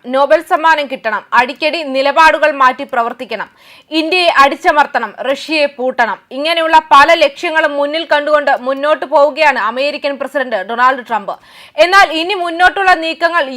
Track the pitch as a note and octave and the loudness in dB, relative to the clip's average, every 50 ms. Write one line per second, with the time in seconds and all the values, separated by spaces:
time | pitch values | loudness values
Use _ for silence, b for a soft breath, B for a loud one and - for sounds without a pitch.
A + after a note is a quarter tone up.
0 | - B3 C4 C4+ C#4+ C4+ D#4 E4 D#4+ - F#4 D4 D#4+ D#4+ D#4+ D4+ C#4+ A#3+ C4+ - | -8 -4 -2 0 2 2 2 0 0 -2 -2 0 2 2 2 0 -2 -6 -8 -8
1 | - A3 G#3+ F#3+ - - A3+ A#3 B3+ B3+ C#4+ - D#4+ D4+ D#4 E4+ D4+ C4+ C4 C4+ | -6 -6 -6 -6 -4 -2 0 0 0 0 -2 -4 -4 -4 -4 -4 -6 -4 -2 -2
2 | C4+ C#4 C4+ D#4+ D#4+ D#4 D4+ D4+ D4+ D4+ D4 C4+ C4 C4 C4 C#4+ C#4 - C4+ A#3+ | -2 0 4 4 4 4 4 2 0 0 2 2 2 2 0 -2 -6 -6 -4 -2
3 | A3+ A#3+ B3 - B3+ G3 A3+ G3+ E3+ - _ b b b b b b b D4+ D#4+ | -2 -4 -6 -10 -12 -10 -10 -10 -10 -12 _ b b b b b b b -4 -2
4 | D#4 D#4+ F#4 F4+ F4 E4+ - C#4 C#4 C#4 C#4+ - F4 F4+ D4+ D4 C4+ - - A#3+ | -2 0 0 0 2 2 4 4 4 2 2 0 0 0 2 2 2 0 0 -4
5 | A3+ G3+ - - A3 C4 C#4 C#4 - D4 D#4+ D4+ C#4+ C#4+ - - B3+ C4 B3+ B3 | -4 -6 -8 -8 -6 -6 -6 -6 -4 -4 -2 0 0 -2 -2 -4 -6 -4 -2 -2
6 | A#3 G#3+ F#3+ - _ - B3+ C4+ D4 D#4+ E4+ E4 D#4+ D#4+ D#4+ D#4+ D#4+ - D4 C#4 | -2 -2 -4 -8 _ -12 -10 -6 -4 -2 -2 -2 0 2 2 2 2 4 4 6
7 | D4 E4 E4+ E4+ D4 C#4+ C#4+ - F4 E4+ D#4+ D#4+ D#4+ D4 C#4+ C#4+ C#4+ C#4+ D4+ E4 | 6 6 4 4 2 0 0 -2 -6 -4 -2 0 -2 -2 -2 -2 -4 -4 -4 -4
8 | D#4+ - D4+ D4 D4 D4+ D4+ D4 C#4+ C#4+ C4+ - B3 C4 C4+ C4+ C#4+ D4+ D#4 D#4 | -4 -2 -2 -2 0 0 0 0 2 0 -2 -2 -2 -4 -6 -2 -2 -2 -2 -2
9 | D#4 C4 D4+ D4 C#4+ D4+ C4 D#4 D#4 C#4+ C4 A#3 G3+ A3 A#3 C4 C#4 D4 D4 D4 | -2 0 2 2 2 2 2 2 2 2 2 0 -2 -4 -4 -4 -4 -4 -4 -4
10 | - C#4+ C#4 B3 C4+ C4 - C#4+ B3+ B3+ A3+ F#3+ F#3 G#3+ A#3 A#3 B3 C4 C4+ B3 | -6 -6 -6 -6 -8 -6 -6 -6 -4 -4 -4 -6 -6 -4 -2 0 2 2 2 0
11 | A3+ A#3+ A3+ G#3 G3 F3+ - - B B B B B B B D4+ D#4+ F4+ G4 G4+ | -4 -6 -6 -6 -6 -8 -12 -12 B B B B B B B 0 2 4 4 4
12 | F#4+ D4+ D#4+ D#4 E4+ F#4 G#4 F4+ F4 E4+ E4 E4+ F4+ F4+ D4 G4 F#4+ F#4 F4+ E4 | 4 4 2 -2 -4 -2 -4 -4 -4 -4 0 2 2 2 2 2 2 2 2 2
13 | D#4+ D#4+ D#4 - E4+ E4+ E4+ D#4+ C#4+ C4+ C4 | 0 -4 -4 -2 -2 0 0 0 -2 -2 -6